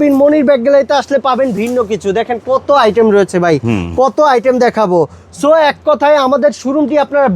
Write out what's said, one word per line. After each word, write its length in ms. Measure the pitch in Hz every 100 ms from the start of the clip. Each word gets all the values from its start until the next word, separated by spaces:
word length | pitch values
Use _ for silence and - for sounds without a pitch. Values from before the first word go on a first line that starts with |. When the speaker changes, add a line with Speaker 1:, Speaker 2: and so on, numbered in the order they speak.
Speaker 1:
বিন 120 | 294 277
মনির 240 | 285 302 247
ব্যাগ 120 | 269 254
গ্যালারিতে 280 | 285 247 285
আসলে 160 | - 277 269
পাবেন 200 | 247 262 196
ভিন্ন 180 | 233 247 208
কিছু। 160 | 202 196 202
দেখেন 180 | 226 233 -
কত 180 | 262 - 285
আইটেম 240 | 220 202 220 202
রয়েছে 220 | 185 180
ভাই, 120 | 175 143 117
Speaker 2:
হুম। 200 | 104 85 85
Speaker 1:
কত 160 | 262 - 294
আইটেম 220 | 247 254 254 240
দেখাবো। 340 | 220 202 175 143 - - -
So 100 | 285 320 294
এক 80 | - 302
কথায় 280 | 269 294 294 262
আমাদের 240 | 269 294 -
শোরুমটি 340 | 254 294 262 294 277
আপনারা 220 | 285 269